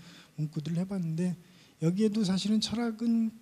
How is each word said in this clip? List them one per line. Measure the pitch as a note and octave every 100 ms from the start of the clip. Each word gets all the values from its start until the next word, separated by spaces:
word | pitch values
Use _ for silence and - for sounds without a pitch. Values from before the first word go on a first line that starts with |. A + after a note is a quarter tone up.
| - - - -
문구들을 | D3+ D#3+ D3 E3+
해봤는데, | F#3+ G3 E3 D#3+ F3+ E3+ - - - _
여기에도 | D#3+ F#3 A3 G#3+
사실은 | F#3+ F#3+ G3+ A3
철학은 | G#3+ G#3+ A#3+ A3 A#3 A3+ A3+ -